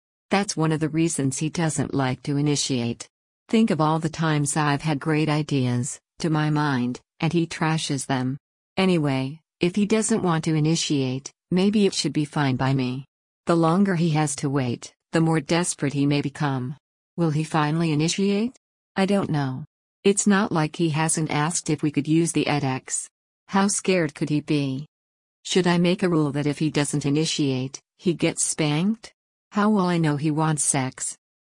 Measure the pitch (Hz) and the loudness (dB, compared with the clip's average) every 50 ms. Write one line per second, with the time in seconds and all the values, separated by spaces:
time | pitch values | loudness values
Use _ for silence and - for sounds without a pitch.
0 | _ _ _ _ _ - 208 196 202 202 - 160 160 160 160 151 160 151 156 160 | _ _ _ _ _ -2 -2 -2 -2 -2 -2 -2 0 0 0 0 -2 -2 0 0
1 | 165 170 - - 139 135 - - 160 151 - 180 170 156 - - - - - 139 | 0 0 0 0 -2 -2 -2 -2 -4 -4 -2 -2 -2 -2 0 -2 -4 -2 -2 -2
2 | 135 127 131 - - 147 143 143 147 147 143 139 - - 139 123 117 120 113 - | -2 -2 -2 -4 -4 -4 -2 0 0 0 0 0 0 -2 -2 -2 -2 -2 -4 -6
3 | - - _ _ _ _ _ _ _ - - 220 226 220 180 147 - 151 160 160 | -10 -20 _ _ _ _ _ _ _ 0 2 2 2 2 2 2 2 2 2 0
4 | 165 156 - - 165 160 151 147 143 139 - 165 147 147 143 139 - 160 151 135 | 0 -2 -2 -2 0 0 0 0 0 0 0 0 0 0 0 0 0 -2 -2 -2
5 | - 160 156 151 156 156 147 156 147 - 143 139 127 123 123 123 127 - - - | -2 0 0 0 2 0 0 0 0 0 0 0 0 0 0 -2 -2 -4 -8 -12
6 | _ _ _ - - 165 156 151 151 151 151 151 151 147 135 123 123 123 123 - | _ _ _ -4 -2 0 0 0 0 0 0 0 0 0 0 0 0 -2 -4 -6
7 | _ _ _ - 165 156 165 170 165 165 - - 165 156 160 160 - - 147 131 | _ _ _ -4 -2 0 0 0 0 -2 -2 -4 -2 -2 -2 -2 -2 -4 -4 -4
8 | - - 139 127 127 127 135 - _ _ _ _ _ _ _ - 190 185 180 165 | -4 -4 -2 -2 -2 -2 -4 -6 _ _ _ _ _ _ _ 0 2 2 2 2
9 | 147 143 135 131 131 135 156 160 _ _ _ - 175 175 180 208 208 190 220 220 | 2 0 0 -2 -2 -4 -8 -12 _ _ _ -2 -2 0 0 0 0 2 2 2
10 | 208 - 226 208 - 175 160 160 - 165 156 156 147 156 165 165 - - 156 139 | 2 2 0 0 2 2 0 0 0 0 2 2 2 2 2 0 0 0 0 0
11 | 131 127 127 135 - - - _ _ - 175 185 190 208 202 214 202 190 - - | 0 0 -2 -6 -8 -12 -18 _ _ -2 0 2 2 4 4 4 2 2 2 0
12 | - 156 131 156 147 - - 156 143 135 131 123 135 131 135 135 127 123 127 135 | -4 -2 -2 -2 -2 -2 0 0 0 0 0 0 0 0 0 0 0 -2 -4 -6
13 | 135 _ _ _ _ _ _ _ _ - 170 170 165 160 170 190 202 196 180 160 | -10 _ _ _ _ _ _ _ _ 0 2 2 4 4 4 4 2 2 2 2
14 | 175 170 147 156 156 147 - - - 139 135 143 127 123 117 - - - - _ | 2 2 2 2 0 -2 -2 -4 -4 -2 -2 -2 -2 -2 -4 -6 -8 -14 -20 _
15 | _ _ - 165 165 160 160 160 143 - 170 165 175 - - - 147 139 147 143 | _ _ 0 2 2 2 2 0 0 0 0 0 0 0 -2 -4 -4 -2 0 0
16 | 143 143 143 143 143 143 - - 156 139 135 127 123 127 151 - _ _ _ _ | 2 2 2 0 0 -2 -4 -4 -2 -2 -2 -2 -4 -6 -10 -12 _ _ _ _
17 | _ _ _ - 170 160 143 156 160 - - 160 151 147 156 165 170 160 151 143 | _ _ _ -2 -2 0 0 0 -2 -2 0 0 0 0 0 0 0 2 2 2
18 | 156 170 - - 196 202 202 202 226 254 - _ _ _ _ _ _ _ - 196 | 0 0 0 0 0 0 0 0 -2 -2 -6 _ _ _ _ _ _ _ -4 -2
19 | 196 185 202 196 175 - 156 147 139 131 127 131 151 - _ _ _ _ _ _ | 0 2 2 0 0 0 0 -2 -2 -2 -4 -6 -10 -14 _ _ _ _ _ _
20 | - 196 202 - - 208 202 190 214 - - 160 156 156 - - 170 165 143 160 | 0 2 2 2 4 4 4 4 2 2 0 0 0 0 -2 -2 -2 0 0 0
21 | 160 160 - 170 156 147 - 147 147 160 - - - - 156 - - 151 - 143 | 0 0 0 0 -2 0 0 0 0 0 -2 -4 -2 -2 -2 0 0 -2 0 0
22 | 135 151 156 165 170 160 - 151 135 - 143 143 139 135 131 127 - - - - | 0 2 2 2 2 2 0 0 0 0 0 0 0 -2 -2 -4 -6 -8 -8 -8
23 | - - _ _ _ _ _ _ _ - - 196 196 202 - - - 196 185 180 | -8 -10 _ _ _ _ _ _ _ -2 0 2 2 2 0 0 0 0 2 2
24 | 160 147 - - 160 143 156 147 147 - 151 147 139 135 131 135 151 - _ _ | 2 0 -2 -4 -2 -2 0 0 0 0 0 0 0 -2 -4 -6 -8 -12 _ _
25 | _ _ _ _ _ _ _ _ - - - 190 175 175 175 170 175 175 185 - | _ _ _ _ _ _ _ _ -6 -2 0 2 2 4 4 4 4 2 2 2
26 | 196 175 175 156 151 143 131 147 143 147 143 - 156 151 - 151 143 - - 143 | 0 2 2 2 2 0 0 -2 -2 -2 -2 0 -2 0 0 0 -2 0 -2 -2
27 | 139 143 143 151 160 156 - - 151 135 131 127 131 135 - - _ _ _ _ | -2 0 0 0 0 -2 -2 -2 0 0 0 -2 -4 -6 -10 -14 _ _ _ _
28 | - 185 160 - - 165 - - - - - - 160 147 147 156 180 208 226 - | -2 -2 -2 0 0 -2 -2 -2 -4 -4 -2 -2 -2 0 0 0 0 0 -2 -4
29 | - - - _ _ _ _ _ _ _ - 208 202 214 214 196 180 180 175 170 | -8 -18 -20 _ _ _ _ _ _ _ -2 0 2 2 4 2 2 2 2 2
30 | 160 151 147 139 151 160 147 156 156 160 156 147 - - - 139 131 131 - - | 2 2 0 0 0 0 0 0 0 0 0 0 0 0 0 0 -2 -4 -6 -8
31 | - - - - _ _ _ _ _ | -10 -10 -10 -12 _ _ _ _ _